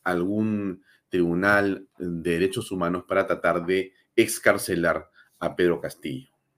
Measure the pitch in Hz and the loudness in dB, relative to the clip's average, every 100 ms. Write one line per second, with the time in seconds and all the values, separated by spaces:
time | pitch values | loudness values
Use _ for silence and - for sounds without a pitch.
0 | 92 90 92 104 110 104 101 90 _ _ | -4 -2 0 0 0 -2 -4 -8 _ _
1 | _ 90 85 85 101 101 101 95 - - | _ 0 2 2 4 4 2 -2 -8 -10
2 | 87 85 85 85 95 117 110 92 85 90 | -8 -4 -2 0 0 -2 -6 -4 -2 -2
3 | - 95 95 85 87 87 85 95 92 - | 0 0 0 0 0 0 0 0 -2 -10
4 | _ - 110 - 110 101 - 87 85 78 | _ 0 0 2 2 2 0 0 0 0
5 | - _ _ _ 85 - 87 85 80 - | -6 _ _ _ -6 2 2 2 -4 -10
6 | 78 65 - _ _ | -10 -10 -12 _ _